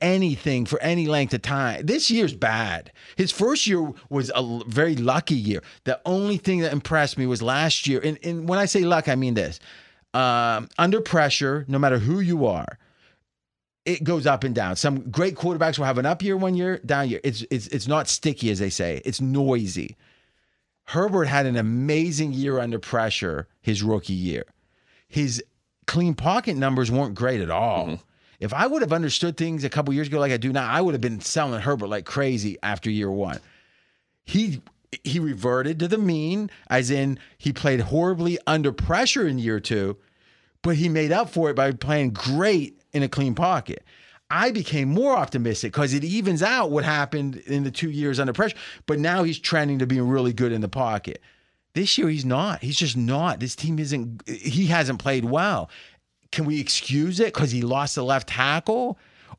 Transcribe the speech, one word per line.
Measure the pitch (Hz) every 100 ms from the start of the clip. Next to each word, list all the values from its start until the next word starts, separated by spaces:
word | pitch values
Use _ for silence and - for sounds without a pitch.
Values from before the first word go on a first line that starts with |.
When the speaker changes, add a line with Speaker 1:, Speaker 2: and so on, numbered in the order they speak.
Speaker 1:
anything | 175 190 185 - 156 127 120
for | 143
any | 151 175 156
length | 151 135
of | 120
time. | - 139 127 95 156
This | 254 -
year's | 233 196
bad. | 110 113 110 107 85 - - - -
His | 185
first | - 220 294 214
year | 180 156 - -
was | 143 127
a | 127
l-, | 123 117 113
very | 113 165 139
lucky | 120 143 - 139
year. | 104 95 - -
The | - 127
only | - 185 202 202
thing | 190 185
that | 160
impressed | 143 - 160 143 -
me |
was | 127 120
last | 113 135 160 - 143
year, | 127
and, | 156 151
and | 170 170 165
when | 185
I | 202
say | 202
luck, | 175 170 -
I |
mean | 131 127
this. | 110 80 - - - - _ _
Um, | 127 127 120 117 110 - -
under | 175 220
pressure, | 220 170 143 - 139 147 135
no | 139
matter | 139 123
who | 110 185
you | 180 170
are, | 120 85 57 - _ _ _ _ _ _ _ _ _ _ -
it | 165
goes | 156 170 139
up | 139
and | 135
down. | 117 92 92
Some | 147 135 123
great | 117 190 160
quarterbacks | 170 165 160 151
will | 135
have | 123
an |
up | 143 175
year | 196 190
one | 190
year, | 180 180 185
down | - 139 135
year. | 101
It's, | 139 110 117
it's, | 131 -
it's | 139 131
not | 151 139
sticky, | - 156 - 113
as | 95
they | 98
say. | - 87 67
It's | - -
noisy. | 135 135 139 120 98 87 57 - _ _ _ _ _ _ _ _
Herbert | - 160 202 185 143
had | 143 135
an | 120
amazing | 110 120 139 156 170 147 151
year | 131 139 131
under | 120 117
pressure | - 120 110 - 92 76 - _
his | - 98
rookie | 107 104 -
year. | 92 90 67 - _ _ _ _ _ _
His | 151 139 117 - _ _ _ -
clean | 170 175
pocket | 151 151 220 240 143
numbers | 135 127 117
weren't | 127 139
great | 104 123 120
at | 82
all. | 85 113 87 80
Speaker 2:
Mm-hmm. | 80 - _ _ _
Speaker 1:
If | 101
I | 135 247
would | 302
have | 190
understood | 165 156 - 175 160
things | 165 160
a | 139
couple | 151 143
years | 139 147
ago | 151
like | 143
I | 120
do | 131
now, | 135 120
I | 143
would | 185
have | 139
been | 123 107
selling | - 165 143 113
Herbert | 107 139 101
like | 104
crazy | 87 143 135 120 104 -
after | 101 101 113
year | 104 98
one. | 98 95 62 - _ _ _ _ _ _ _
He, | - 190 220 135 - _ _ -
he | - 165
reverted | 156 110 120 127 139 160
to | 170
the | 220
mean, | 190 160 156 196 208 - -
as | 127 123
in | 139 135 131 - _
he | 143
played | - 147 127
horribly | 98 147 180 170 170 170 -
under | 156 143
pressure | - - 175 254 269 175
in | 131
year | 117 107
two, | - 107 98 101 _ _ _ _ _ _
but | 170 156
he | 170
made | 156 151
up | 180 240
for | 170 156
it | 135
by | 139
playing | 123 135 151 131
great | 104 127 143 202 185 139 - _
in | 147
a | 135
clean | - 135
pocket. | 117 175 160 - - - - - - _
I | 165 247
became | 220 - 151 135
more | 175 277 226
optimistic | 135 127 117 107 113
'cause | 147 139
it | 139
evens | 160 214 196 160
out | 196 254 175
what | 147
happened | 139 151 143 151 139 127 -
in | 143
the | 139
two | 135 165
years | 147 143 131
under | 131
pressure, | 120 214 - - - -
but | 147
now | 160 185
he's | 170 156
trending | - 165 147 135
to | 127
being | 131 123
really | 135 123
good | 110 123
in | 113
the | 101
pocket. | 139 120 104 - - - _ _ _ _
This | - 202 -
year, | 170
he's | 151
not. | 131 127 202 -
He's | 127 143
just | 160 117
not. | 117 139 175 -
This | 127
team | - 156 156
isn't, | 147 139 120 110 -
he | 107 113 131 175
hasn't | 170 131 120
played | 139 135 117
well. | 147 202 131 87 - - _ _ _ _
Can | - 151
we | 151
excuse | - - - 139 165 180
it | 226
'cause | - 143
he | 123
lost | 120 135 143
the | 143
left | 127 135 -
tackle? | 123 135 160 - 233 247 - _ _ -